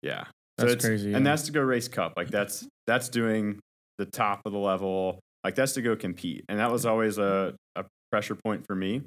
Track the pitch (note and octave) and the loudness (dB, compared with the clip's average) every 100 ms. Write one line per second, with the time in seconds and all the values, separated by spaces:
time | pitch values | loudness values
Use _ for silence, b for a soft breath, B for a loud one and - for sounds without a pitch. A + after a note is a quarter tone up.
0 | C#2 C2 - - _ - A#2+ A#2+ A2+ G#2+ | -4 -6 -8 -16 _ 0 2 4 2 2
1 | G2+ A2 C#3 D#3 D3+ D3 C3+ B2 A#2 - | 2 4 4 2 0 0 2 2 0 -2
2 | E2+ - F2+ G#2 G2+ - - _ - A#2+ | -2 -2 -2 -2 -2 -4 -12 _ 0 0
3 | B2 A#2+ A2+ A2 G#2 G2+ _ _ _ - | 2 0 2 2 0 -4 _ _ _ -8
4 | G2 - G#2+ G2 G#2+ G2+ G2+ F#2+ F#2+ F#2+ | -6 0 0 0 -4 -2 0 0 0 0
5 | F#2 F#2 _ _ F#2+ F#2+ C3 C3 A#2 A2 | -2 -4 _ _ -4 0 0 0 0 0
6 | G2 F2 F#2 - - G#2 A#2 A#2+ A2+ A2+ | -2 -6 -6 -8 -4 0 2 2 2 2
7 | A2 G#2 G2 G2 F#2 - _ - F#2+ _ | 2 2 2 2 0 -4 _ -10 -10 _
8 | _ G#2+ G#2 G2+ A2 G2+ - G2 F#2+ B2 | _ -4 -2 -4 -4 -4 -4 -2 0 -2